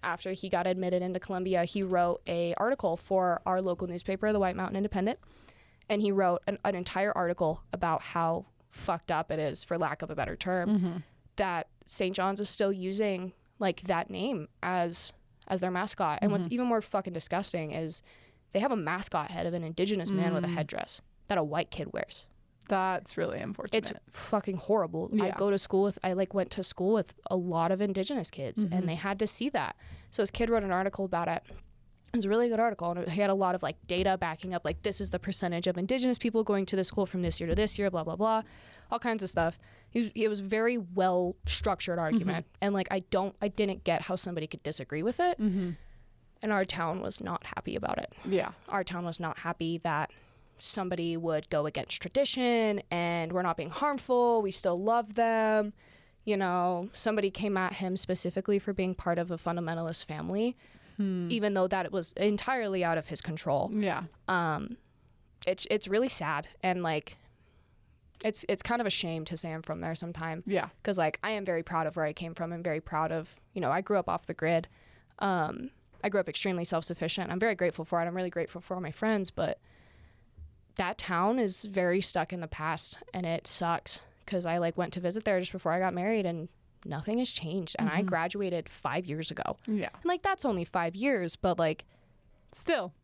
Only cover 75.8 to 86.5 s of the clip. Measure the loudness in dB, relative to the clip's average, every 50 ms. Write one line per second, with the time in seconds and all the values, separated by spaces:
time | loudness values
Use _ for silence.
75.8 | _ _ -20 -4 -4 0 2 2 0 0 -2 -2 0 0 0 0 0 0 0 0
76.8 | 0 -2 -4 -2 -2 -2 -2 -2 -4 -4 -2 0 2 0 2 2 0 0 0 -2
77.8 | -6 -2 0 0 0 0 -2 -2 -4 -2 -2 -2 -4 -4 -6 -12 -8 -6 -6 -6
78.8 | -4 -8 -6 -2 0 2 2 2 0 -2 -2 -2 -2 -2 -2 -4 _ -20 -20 -20
79.8 | -20 -20 -20 -20 -20 -20 -20 -20 -20 -20 _ -20 -20 -20 -20 -20 -20 _ _ -4
80.8 | -2 -2 -2 -4 -4 -2 2 4 4 4 4 4 2 2 2 0 -2 0 0 2
81.8 | 4 4 4 4 2 2 2 0 0 -2 -4 -8 -8 -8 -8 -4 -2 -2 -2 -2
82.8 | -2 -4 -6 -6 -12 -8 -6 -4 -2 -2 -2 -2 -2 -2 -2 0 2 2 0 0
83.8 | 0 -2 -2 -2 -4 -12 -20 _ _ -4 -2 -2 0 0 0 2 2 0 0 0
84.8 | -2 -2 -2 -2 -2 -2 -2 0 0 2 2 2 2 0 -6 -4 0 0 2 2
85.8 | 2 0 0 0 0 2 2 2 2 0 -2 -2 -6 -8